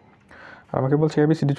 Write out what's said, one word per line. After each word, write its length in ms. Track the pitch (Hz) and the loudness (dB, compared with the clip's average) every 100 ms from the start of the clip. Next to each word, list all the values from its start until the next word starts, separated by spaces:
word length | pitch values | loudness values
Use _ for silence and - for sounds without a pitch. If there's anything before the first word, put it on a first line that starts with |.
| _ _ _ - - - - | _ _ _ -20 -20 -20 -6
আর 80 | 131 | -4
আমাকে 160 | 131 147 | 0 0
বলছে 140 | 156 151 151 | 0 2 0
এবিসিডি 280 | 160 143 | 2 0